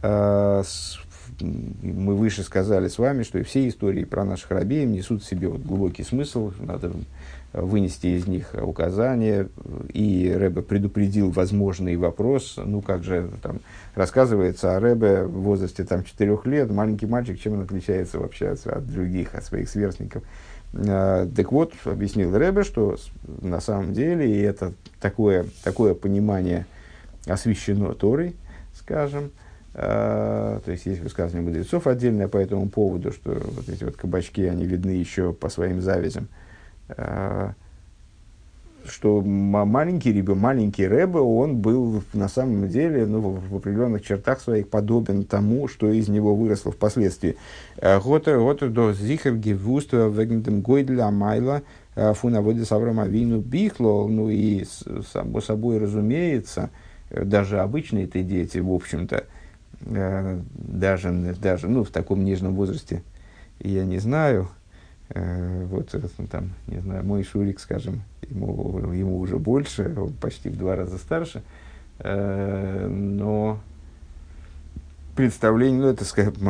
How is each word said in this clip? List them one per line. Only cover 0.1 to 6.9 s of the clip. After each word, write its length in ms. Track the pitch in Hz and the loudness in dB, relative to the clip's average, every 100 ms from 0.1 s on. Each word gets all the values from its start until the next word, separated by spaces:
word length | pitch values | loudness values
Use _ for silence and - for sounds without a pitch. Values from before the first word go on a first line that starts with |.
| 104 101 101 101 98 98 | 4 4 4 4 2 0
с-, 320 | - - - - - - 120 | -6 -10 -12 -16 -18 -16 -8
мы 720 | 87 - 107 101 95 92 98 101 | -6 -6 -8 -8 -6 -2 0 2
выше 280 | 110 95 | 2 0
сказали 440 | 90 98 95 101 92 | -2 0 2 2 2
с 120 | - | 0
вами, 240 | 123 139 | 0 0
что 160 | 113 92 | -2 -4
и 40 | |
все 240 | - 135 131 | -2 0 0
истории 360 | 107 101 95 | 0 -2 0
про 200 | - - | -2 -2
наших 280 | 98 92 - | -2 -4 -2
рабеев 360 | 95 98 143 135 | -2 0 0 2
несут 360 | 101 92 110 | 0 -2 -4
в 20 | - | -2
себе 220 | 92 90 | -4 -2
вот 140 | 82 | -4
глубокий 420 | - 95 95 - | -4 0 0 -2
смысл, 480 | 95 123 147 123 107 95 | -4 -2 -2 -4 -4 -6
надо 320 | - 92 87 | -8 -6 -6